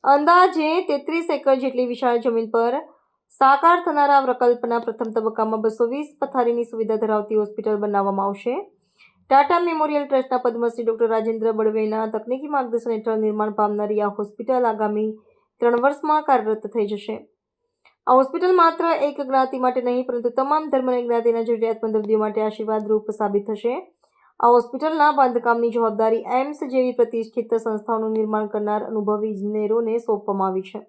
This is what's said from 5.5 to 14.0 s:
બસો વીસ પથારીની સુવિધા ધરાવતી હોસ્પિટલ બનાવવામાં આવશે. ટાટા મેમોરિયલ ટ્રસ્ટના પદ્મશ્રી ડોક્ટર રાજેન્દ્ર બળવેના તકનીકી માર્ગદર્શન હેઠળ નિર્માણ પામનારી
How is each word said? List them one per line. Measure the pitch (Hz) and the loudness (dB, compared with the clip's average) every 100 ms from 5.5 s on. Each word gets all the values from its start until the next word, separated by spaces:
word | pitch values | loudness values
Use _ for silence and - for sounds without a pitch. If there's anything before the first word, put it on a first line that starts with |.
| 220 220 | 0 -2
બસો | 220 233 | 0 -2
વીસ | 277 294 - | -2 -8 -6
પથારીની | 277 277 240 240 233 | -4 0 0 0 -4
સુવિધા | 226 220 220 | -6 -2 -2
ધરાવતી | 220 214 208 214 | 0 -2 0 -2
હોસ્પિટલ | 208 214 214 208 208 | -2 -4 -4 -2 0
બનાવવામાં | 202 196 196 196 | 0 0 -2 -4
આવશે. | 196 240 285 415 _ _ _ _ _ _ | -4 -6 -6 -10 _ _ _ _ _ _
ટાટા | 269 285 349 | 4 4 2
મેમોરિયલ | 349 320 302 294 | 0 0 0 0
ટ્રસ્ટના | 285 269 262 254 | 0 -2 0 -2
પદ્મશ્રી | 247 233 233 233 | -2 -2 -4 -2
ડોક્ટર | 226 226 226 | -4 0 0
રાજેન્દ્ર | 220 220 226 226 220 | 0 -2 -2 -2 0
બળવેના | 220 214 214 220 220 | 0 0 -2 -2 -4
તકનીકી | 220 220 262 294 | -6 -6 -6 -2
માર્ગદર્શન | 285 247 233 233 | -4 -2 -4 -4
હેઠળ | 220 226 220 | -4 -2 -2
નિર્માણ | 214 214 214 208 | -2 -2 -4 0
પામનારી | 208 208 208 208 | 0 0 -2 0